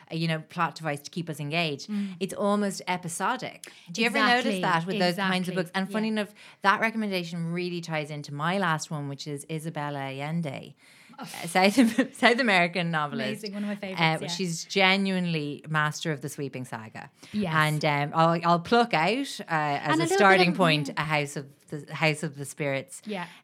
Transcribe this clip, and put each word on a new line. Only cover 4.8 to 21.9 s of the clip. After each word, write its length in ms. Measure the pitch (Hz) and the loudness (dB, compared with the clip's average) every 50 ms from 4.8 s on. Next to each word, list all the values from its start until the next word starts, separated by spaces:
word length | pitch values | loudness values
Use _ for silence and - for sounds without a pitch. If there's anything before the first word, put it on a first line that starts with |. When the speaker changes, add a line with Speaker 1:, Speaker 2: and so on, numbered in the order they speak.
| 165 185 | 2 0
Speaker 1:
with 120 | 208 208 | 0 2
those 160 | 185 180 175 196 | 2 2 2 2
kinds 320 | 196 190 185 185 185 175 | 0 0 2 0 0 -2
of 40 | 185 | -2
Speaker 2:
exactly, 20 | 185 175 | -4 -4
Speaker 1:
books? 80 | 170 - | -2 -2
And 160 | 190 190 196 | -4 -4 -2
funny 160 | 202 220 214 220 | -2 -2 -2 0
Speaker 2:
yeah. 60 | 220 | 0
Speaker 1:
enough, 200 | 214 208 196 - - - - - _ - | -2 -4 -4 -8 -18 -20 -20 -18 _ 2
that 180 | 196 202 202 | 4 4 4
recommendation 680 | 214 226 220 226 214 202 190 180 175 165 170 170 165 165 170 | 2 -2 -2 -2 -4 -2 -2 -2 -4 -4 -6 -6 -4 -4 -4
really 260 | 180 180 180 175 175 | -4 -4 -4 -6 -6
ties 300 | 170 165 160 156 151 139 | -6 -4 -4 -4 -4 -6
into 240 | 151 147 147 - 143 | -8 -12 -10 -10 -8
my 240 | 143 151 170 180 202 | -4 -2 -2 0 0
last 320 | 190 170 160 151 - - | 0 0 0 0 -2 -6
one, 140 | 165 147 143 | -6 -6 -6
which 240 | 139 139 139 - 156 | -6 -8 -8 -8 -8
is 180 | 147 139 - - | -8 -10 -8 -8
Isabella 480 | 160 160 151 165 - 156 147 147 147 139 135 135 | -8 -8 -6 -8 -8 -6 -6 -6 -6 -6 -6 -8
Allende. 640 | 135 135 139 151 160 170 165 143 131 - - - - _ _ _ - - - - - - | -8 -8 -6 -4 -4 -4 -4 -4 -8 -10 -14 -16 -20 _ _ _ -20 -20 -20 -20 -18 -16
Speaker 2:
Oh. 40 | - | -16
Speaker 1:
Uh, 240 | - - - - 170 | -14 -12 -10 -10 -2
South, 280 | 170 190 185 202 202 | 2 4 4 6 6
<laughs> 420 | 247 247 226 - - 262 269 - - | 6 6 6 6 2 0 -2 -2 4
South 220 | 254 226 240 240 | 6 6 6 6
American 500 | 269 226 196 180 175 175 170 196 170 170 | 4 4 6 4 4 4 2 -2 -2 0
novelist. 380 | 165 156 151 143 143 - 131 - 135 - - | 0 0 -2 -2 -4 -4 -4 -4 -6 -6 -8
Speaker 2:
Amazing, 100 | 208 196 | -10 -8
one 100 | 208 208 | -8 -6
of 60 | 208 | -6
my 60 | 208 | -6
favourites, 260 | 202 - 190 190 - | -8 -8 -8 0 2
Speaker 1:
Uh, 160 | 170 160 160 156 | 2 4 2 0
Speaker 2:
yeah. 60 | 202 180 | -2 -6
Speaker 1:
she's 360 | 170 175 190 175 165 160 - | -4 -4 -2 -4 -4 -6 -8
genuinely 1000 | - - 196 190 185 190 196 196 196 190 185 180 175 165 160 147 147 143 - - 156 | -4 2 4 4 6 4 4 2 0 0 0 0 0 -2 -2 -2 -4 -8 -10 -8 -2
master 420 | 156 156 151 151 151 - - 170 | 0 0 0 0 -2 -4 -4 -4
of 100 | 151 135 | -4 -4
the 80 | 151 151 | -6 -10
sweeping 340 | - - 143 135 - 131 127 | -8 -6 -8 -8 -8 -10 -10
saga. 440 | - - 113 110 110 - - - - _ _ - - - | -10 -10 -12 -12 -12 -14 -16 -16 -16 _ _ -20 -8 -4
Speaker 2:
Yes. 200 | 208 202 165 160 | -4 -2 2 4
Speaker 1:
And, 280 | 156 151 151 151 151 160 | 4 4 4 2 2 2
um, 260 | 156 147 143 147 151 156 | 2 2 2 0 0 4
I'll, 240 | 165 165 165 170 170 170 | 4 4 4 4 2 4
I'll 140 | 170 170 170 | 4 4 4
pluck 340 | 170 - 240 233 233 233 175 | 4 2 4 4 4 4 2
out, 460 | 156 160 180 220 269 277 269 - - | 2 2 2 0 -2 -4 -6 -8 -12
uh, 20 | - - | -8 -2
as 420 | 165 156 151 147 143 139 - 151 | -2 0 0 0 0 -2 0 0
Speaker 2:
And 20 | 151 | 0
Speaker 1:
a 20 | |
Speaker 2:
a 20 | - 170 | 0 2
little 40 | 165 | 2
bit 80 | 185 196 | 4 6
Speaker 1:
starting 320 | 202 196 190 185 180 175 | 8 8 8 8 6 4
Speaker 2:
of, 60 | 175 - | 4 4
Speaker 1:
point, 300 | 185 165 156 151 147 - | 4 4 4 4 0 -2
Speaker 2:
yeah. 40 | - - 151 | -4 -4 -2
Speaker 1:
A 20 | |
House 300 | 156 156 151 147 139 - | 0 0 0 0 -2 -4
of 100 | 156 139 139 - _ _ _ | -8 -10 -10 -16 _ _ _
the, 240 | - 147 139 - | -12 -12 -10 -10